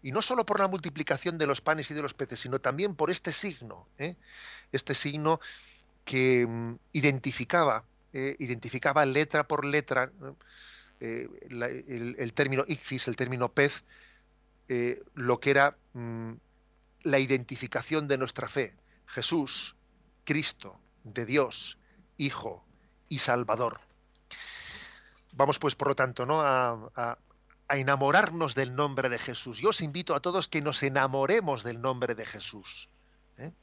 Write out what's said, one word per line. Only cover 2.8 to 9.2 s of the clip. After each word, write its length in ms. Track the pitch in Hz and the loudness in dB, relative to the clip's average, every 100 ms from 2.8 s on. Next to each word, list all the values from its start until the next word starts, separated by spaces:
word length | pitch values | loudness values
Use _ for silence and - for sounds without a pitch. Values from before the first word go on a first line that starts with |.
| 202 170 | -2 0
por 160 | 156 | 0
este 200 | 180 - | 0 -2
signo, 540 | 151 202 151 117 92 - _ | -4 -4 -8 -14 -16 -20 _
¿eh? 180 | 147 180 - - - - - | -8 -8 -18 -20 -18 -18 -4
Este 220 | 131 - | -4 -2
signo 460 | 143 147 147 151 160 - - - - _ _ | -2 -2 0 2 2 0 -16 -20 -20 _ _
que, 420 | - 131 127 123 120 | -2 2 6 6 4
mm, 260 | 117 117 117 _ | 0 -6 -8 _
identificaba, 960 | 165 143 135 139 - 120 175 151 113 - _ _ | 2 2 2 -2 -4 2 4 4 2 -4 _ _
eh, 220 | 135 135 - | -6 -6 -4
identificaba 680 | 127 120 113 131 147 143 143 | -4 -4 -4 -2 2 4 6
letra 400 | 131 | 4